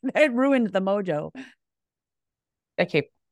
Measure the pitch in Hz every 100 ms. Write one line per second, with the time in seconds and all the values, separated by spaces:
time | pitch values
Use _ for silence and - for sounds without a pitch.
0 | 262 - 302 240 269 269 220 190 190 202
1 | 185 147 156 254 262 _ _ _ _ _
2 | _ _ _ _ _ _ _ - 180 156
3 | - _ _